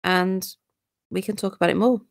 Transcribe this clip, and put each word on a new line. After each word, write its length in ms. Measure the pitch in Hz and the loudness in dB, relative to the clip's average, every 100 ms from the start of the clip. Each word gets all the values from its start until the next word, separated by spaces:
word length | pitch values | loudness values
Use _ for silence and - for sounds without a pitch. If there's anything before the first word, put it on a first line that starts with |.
and 420 | 180 185 180 190 - - _ _ _ _ _ | 2 2 2 -2 -6 -16 _ _ _ _ _
we 120 | 185 | -6
can 120 | 190 | -6
talk 220 | 208 196 - | -4 -6 0
about 140 | 175 | 0
it 60 | - | 4
more. 260 | 233 240 - | 2 2 -4